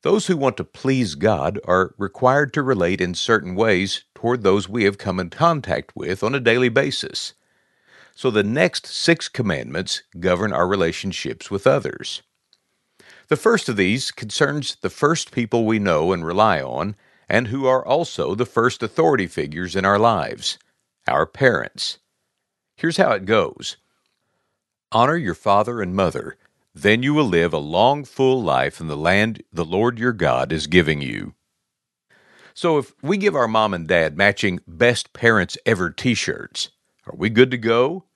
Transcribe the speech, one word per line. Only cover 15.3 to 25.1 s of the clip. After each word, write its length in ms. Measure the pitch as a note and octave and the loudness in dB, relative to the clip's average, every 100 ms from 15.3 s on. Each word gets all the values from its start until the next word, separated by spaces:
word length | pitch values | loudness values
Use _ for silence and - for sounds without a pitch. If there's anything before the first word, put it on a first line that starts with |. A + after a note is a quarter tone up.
people 340 | - A2+ A#2+ | -4 0 0
we 140 | A2 A2+ | 2 2
know 340 | G2 D#2 E2 | 2 2 2
and 140 | F#2 E2 | 0 -2
rely 340 | F#2 A2 E2+ | 2 2 2
on, 360 | C2+ B1 F#2 G#2+ _ _ _ | -2 -6 -6 -8 _ _ _
and 180 | A2 A#2+ | 0 0
who 180 | C3 C3 | -2 2
are 200 | C3 - | 2 2
also 480 | C#3 E3+ - - | -2 -2 -4 -4
the 100 | G2+ | -2
first 380 | A#2+ - A#2 - | -2 0 0 -2
authority 460 | A2+ - D#3+ C3+ F2+ | -6 0 2 2 -2
figures 480 | - D2 D#2 F2+ F2+ | -4 -6 -6 -6 0
in 100 | F#2+ | 2
our 140 | G2+ | 4
lives, 580 | A2+ G#2 D2 - - - _ _ _ _ - | 4 2 -4 -6 -10 -10 _ _ _ _ -2
our 200 | C#2 D#2+ | 0 0
parents. 760 | - C3+ F#2 G1+ - - - _ _ _ _ _ _ _ _ | 2 2 2 -4 -8 -10 -10 _ _ _ _ _ _ _ _
Here's 200 | D#3+ E3+ | -4 0
how 140 | F#3+ | 0
it 120 | G#2 | 0
goes. 520 | F#2+ A2 E2 - - - _ _ _ _ _ _ _ _ _ _ _ | 0 0 0 -6 -14 -16 _ _ _ _ _ _ _ _ _ _ _
"Honor 220 | A2 B2 | 2 2